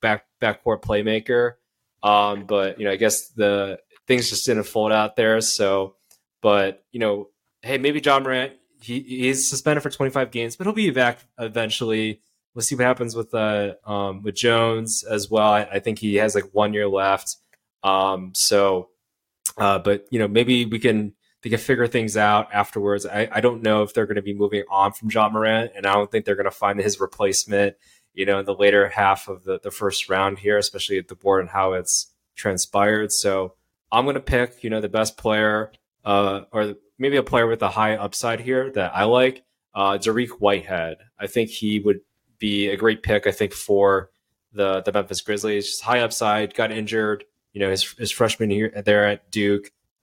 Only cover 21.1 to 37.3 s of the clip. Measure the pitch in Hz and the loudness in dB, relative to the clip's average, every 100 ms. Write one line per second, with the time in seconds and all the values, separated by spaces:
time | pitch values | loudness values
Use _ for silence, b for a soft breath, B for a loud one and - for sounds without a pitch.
21.1 | - _ _ 107 113 - 127 117 123 110 | -10 _ _ -4 -4 0 0 2 0 -2
22.1 | 107 104 104 110 104 101 110 101 101 101 | 2 4 4 2 -2 -2 -2 -2 -2 -4
23.1 | 104 110 104 123 117 110 107 107 - 107 | -4 -2 2 2 2 0 2 2 0 -2
24.1 | 104 98 101 101 104 - 98 98 - 110 | -2 -4 -2 -2 -2 -2 0 0 -2 -4
25.1 | 110 107 110 110 110 113 101 98 101 104 | 0 2 2 2 0 -2 -4 0 2 2
26.1 | 113 104 98 98 - 101 101 101 98 95 | -2 -2 -2 -2 -2 -2 0 -2 -2 -6
27.1 | - 101 98 - 101 101 - b b b | -2 -2 -2 -2 0 0 -2 b b b
28.1 | - 98 98 98 95 101 101 98 107 98 | -6 -2 0 -2 2 4 6 4 2 0
29.1 | 98 - 92 92 95 104 - 101 95 - | 0 -4 -12 -6 -6 -6 -4 -4 -2 -2
30.1 | 95 98 95 101 104 101 98 - 98 87 | 0 0 0 0 2 0 -4 -4 -4 -6
31.1 | 92 98 95 90 98 95 92 90 - - | -6 0 2 0 0 0 -2 -2 -4 -4
32.1 | _ _ - 107 92 - 101 101 107 104 | _ _ -6 -4 -4 -2 2 2 2 0
33.1 | - 101 95 92 _ _ _ - 113 131 | -2 0 0 -4 _ _ _ -2 0 0
34.1 | 139 - 127 123 - 117 110 104 110 110 | -2 0 0 0 -4 -6 -4 -2 0 -2
35.1 | - 113 107 107 107 110 _ _ _ 107 | -2 0 2 2 0 -4 _ _ _ 0
36.1 | 101 101 98 92 110 104 101 _ - 135 | 2 2 -2 -6 -4 -2 -4 _ -4 0
37.1 | 139 - | 0 2